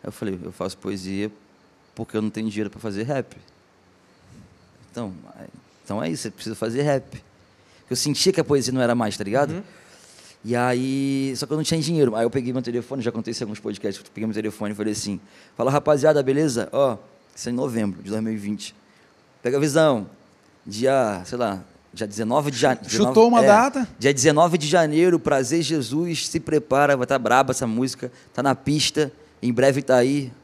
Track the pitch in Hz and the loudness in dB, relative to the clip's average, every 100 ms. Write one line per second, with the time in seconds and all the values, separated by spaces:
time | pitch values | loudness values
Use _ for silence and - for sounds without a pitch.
0 | - - 107 92 87 90 95 - 95 98 | -14 -10 -8 -8 -12 -10 -10 -8 -10 -8
1 | 92 98 104 104 _ _ _ _ _ - | -8 -6 -8 -10 _ _ _ _ _ -14
2 | 113 110 107 110 110 101 104 104 110 98 | -6 -4 -4 -4 -6 -4 -8 -8 -10 -6
3 | 120 139 - - _ _ _ _ _ _ | -4 -6 -6 -16 _ _ _ _ _ _
4 | _ _ _ - - _ _ _ _ 120 | _ _ _ -20 -20 _ _ _ _ -12
5 | 107 90 - - - - _ _ - 101 | -10 -12 -20 -20 -20 -20 _ _ -8 -6
6 | 165 156 110 - 110 107 113 120 147 135 | -4 -6 -8 -10 -12 -6 -4 0 0 0
7 | - - _ _ _ _ _ _ _ 123 | -4 -20 _ _ _ _ _ _ _ -4
8 | 147 139 190 165 143 147 123 127 120 120 | -2 2 2 2 2 0 2 0 2 2
9 | 107 - 98 123 147 170 208 - - - | -2 -4 -2 0 0 -4 -14 -20 -20 -20
10 | - - - - 110 120 123 127 131 135 | -20 -20 -20 -16 -4 0 0 0 -2 -2
11 | 139 135 135 127 - 156 151 165 147 165 | -2 -2 -4 -6 -4 -4 -2 -2 0 2
12 | 127 110 117 139 123 127 120 120 113 135 | 2 4 0 0 -4 -6 -4 -6 -6 -4
13 | 117 113 113 117 110 107 110 101 104 98 | -4 -4 -8 -8 -8 -8 -8 -6 -6 -8
14 | - - 110 107 107 - 104 104 107 107 | -16 -8 -6 -4 -6 -6 -8 -4 -4 -4
15 | 104 92 - - - - 120 143 151 147 | -6 -8 -10 -20 -20 -4 0 2 2 4
16 | 156 151 131 139 156 117 98 131 139 107 | 4 4 2 2 0 0 -2 0 0 -2
17 | - _ _ - 123 120 135 113 104 87 | -12 _ _ -12 -8 -4 -4 -2 -4 -6
18 | 95 110 110 110 101 101 - _ _ _ | -8 -6 -4 -6 -6 -8 -10 _ _ _
19 | _ _ _ _ 120 139 151 147 156 120 | _ _ _ _ -2 0 2 4 4 2
20 | 92 - _ _ _ _ - 101 131 135 | -4 -16 _ _ _ _ -14 -2 2 2
21 | 113 95 92 123 113 95 - _ _ - | 0 -2 -8 -4 -4 -4 -10 _ _ -10
22 | 107 101 110 139 147 123 139 123 - 110 | -8 -4 0 0 0 0 2 0 -2 0
23 | 202 135 233 233 - 208 262 269 233 - | 4 6 8 8 8 6 6 0 -6 0
24 | 127 139 151 147 170 170 147 175 160 151 | 0 4 4 6 4 4 2 4 4 4
25 | 180 170 - 139 123 165 143 160 113 147 | 4 4 2 0 2 0 0 -2 -2 -2
26 | 175 156 - 156 - 151 - 135 143 135 | -2 -4 -4 -6 0 -2 2 2 4 2
27 | 123 139 110 123 135 131 117 110 131 - | 2 0 4 4 4 0 -2 -2 -4 -6
28 | 127 - - - 139 131 - 151 - - | -12 -14 -12 -2 0 0 0 0 0 0
29 | 143 - - _ 120 117 135 135 135 127 | -2 -4 -20 _ -2 4 4 2 2 4
30 | 127 143 131 - | 4 0 -6 -14